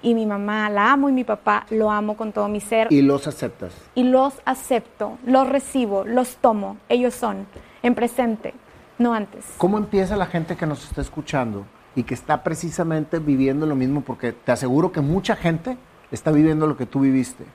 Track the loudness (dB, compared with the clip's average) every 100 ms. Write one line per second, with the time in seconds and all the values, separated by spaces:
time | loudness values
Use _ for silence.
0 | 2 0 0 -2 -2 -2 -2 2 4 4
1 | 4 2 0 -2 0 -2 0 0 2 0
2 | -2 -4 -6 -4 -2 -4 0 0 4 6
3 | 6 4 -2 -6 -8 -8 -14 -14 -8 0
4 | 4 4 4 -2 -6 -6 -2 -2 -2 -10
5 | -10 -8 2 4 4 0 -2 -2 -2 -2
6 | 0 0 -2 0 2 2 -4 -10 _ 2
7 | 2 -2 -6 -6 -12 -18 -20 -2 0 2
8 | 0 0 -2 -2 -8 -14 -20 -20 -20 0
9 | 0 0 -4 -12 -18 -2 0 0 0 0
10 | 0 0 0 -2 -4 -4 -4 -4 -8 -6
11 | -6 -8 -4 -2 -2 -4 -10 -20 -8 -6
12 | -4 -6 -2 -2 -2 -6 -6 -4 -2 -2
13 | -2 -4 0 2 2 0 0 0 0 -2
14 | -4 -6 -6 -6 -2 0 2 2 2 0
15 | 0 0 0 -2 0 -2 -4 -10 -14 -20
16 | -14 -6 0 4 4 4 0 -2 -4 0
17 | 2 2 0 -8 -20